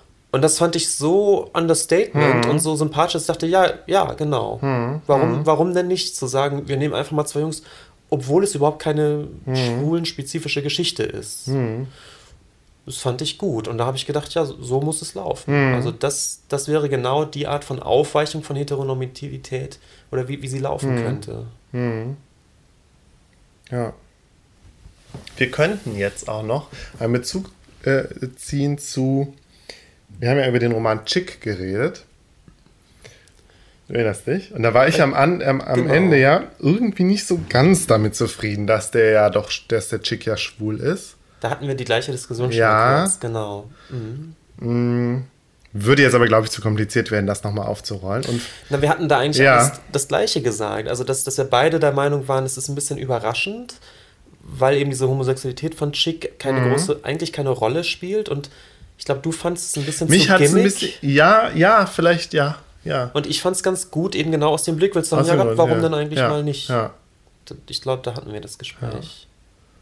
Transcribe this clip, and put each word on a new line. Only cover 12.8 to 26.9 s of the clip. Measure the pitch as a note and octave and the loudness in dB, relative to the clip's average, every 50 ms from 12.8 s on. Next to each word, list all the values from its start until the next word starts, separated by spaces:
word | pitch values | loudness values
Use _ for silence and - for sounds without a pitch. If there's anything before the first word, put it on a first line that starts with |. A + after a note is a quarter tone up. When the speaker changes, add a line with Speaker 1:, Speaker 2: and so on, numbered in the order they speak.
| _ | _
Speaker 1:
Das | B2+ B2+ | -14 -12
fand | - - B2+ A#2+ B2+ | -6 -4 -4 -4 -2
ich | - - - | -6 -8 -6
gut. | - G3+ F#3 B2 A2+ G#2+ A2 | -4 -4 -4 -2 -4 -4 -4
Und | A#2 | -4
da | A2+ A#2+ | -2 -2
hab | C3 C3+ | -2 -2
ich | C3+ - | -4 -6
gedacht, | - C#3+ D3 D3 - - | -4 -4 -4 -4 -2 -2
ja, | E3+ D#3 | -2 -2
so, | C3+ - - | -2 -4 -10
so | B2 B2 B2+ C#3 | -6 -2 -2 0
muss | C#3+ D#3 D#3+ - | 0 -2 -4 -6
es | E3 - - | -8 -10 -10
laufen. | F#3+ F#3 - - - - C#3 C#3+ C#3+ C#3 C3 | -8 -6 -4 -6 -4 -2 0 2 2 4 4
Speaker 2:
Mhm. | B2+ | 2
Speaker 1:
Also | B2 C3 D3+ | 2 0 -2
das, | - - - C#3+ C#3+ - - - - - _ _ | -4 -2 -2 -2 -2 -2 -6 -6 -8 -10 _ _
das | C#3+ C#3 - | -6 -4 -2
wäre | D3 D3+ D#3 D3 C#3 | 0 0 0 2 0
genau | C#3 B2 B2 B2+ C3+ D3+ D#3 | 0 0 0 0 0 0 0
die | C#3+ D3 C#3+ C#3+ | -2 -4 -6 -4
Art | - C#3+ C#3+ - | -4 -4 -6 -6
von | - - - | -6 -8 -6
Aufweichung | - - A2 C3+ D3+ - - D3 D#3 D3+ - D#3 D3 | 0 2 2 4 2 2 0 0 0 0 -4 -8 -8
von | - C#3+ | -8 -6
Heteronormativität | C#3 C#3+ C#3+ C#3+ C3 C#3 C3+ C3 B2+ C3 B2+ C3 - D3 C#3 C3 C3 - - B2+ B2 C#3 C3+ - - _ _ - - _ _ | -6 -4 -4 -4 -4 -4 -4 -4 -4 -6 -8 -10 -12 -14 -12 -12 -14 -10 -10 -8 -8 -8 -10 -14 -18 _ _ -20 -20 _ _
oder | C3 B2+ B2 | -6 -6 -4
wie, | B2+ C#3+ C#3 | -4 -8 -8
wie | C#3 C3 | -8 -8
sie | B2+ C3+ | -6 -6
laufen | C3+ C#3+ C#3 C3+ C#3 C3+ B2+ | -4 -4 -4 -4 -2 -2 -2
Speaker 2:
Mhm. | A#2+ A#2 | 0 -2
Speaker 1:
könnte. | A#2+ - - - A2+ A2 A2+ A#2 A#2 - _ _ _ | -2 -4 -6 -8 -10 -12 -12 -12 -14 -16 _ _ _
Speaker 2:
Mhm. | - B2 B2 A#2+ A2+ A2 A2 B2 C#3+ C#3+ _ _ _ _ _ _ _ _ _ _ _ _ _ _ _ _ _ _ _ _ _ _ _ _ _ _ _ _ _ - | -6 -4 -4 -4 -4 -6 -6 -8 -10 -12 _ _ _ _ _ _ _ _ _ _ _ _ _ _ _ _ _ _ _ _ _ _ _ _ _ _ _ _ _ -8
Ja. | A#2+ B2 A#2 - - - _ _ _ _ _ _ _ _ _ _ _ _ _ - - _ - - - _ _ - - B2+ - - - | -6 -6 -6 -6 -8 -14 _ _ _ _ _ _ _ _ _ _ _ _ _ -20 -20 _ -20 -20 -20 _ _ -20 -20 -18 -18 -18 -4
Wir | - C#3+ - | -4 -4 -2
könnten | - - D3+ F#3 G#3+ G3+ - A#2 G#2+ | 0 0 0 0 -2 -4 -8 -8 -4
jetzt | G2+ G2 G2+ - - - | -4 -4 -4 -4 -8 -10
auch | A#2+ A2 G#2+ A2 | -8 -8 -6 -4
noch | G#2+ B2 D3 C#3+ - - - - - | -4 -4 -4 -4 -8 -14 -18 -18 -16